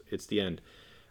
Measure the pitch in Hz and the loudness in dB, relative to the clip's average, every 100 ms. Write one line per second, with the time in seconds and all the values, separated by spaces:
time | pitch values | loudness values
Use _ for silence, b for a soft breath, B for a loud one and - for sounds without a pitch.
0 | - 98 - 104 98 85 b b b b | -4 -6 0 2 2 0 b b b b
1 | b | b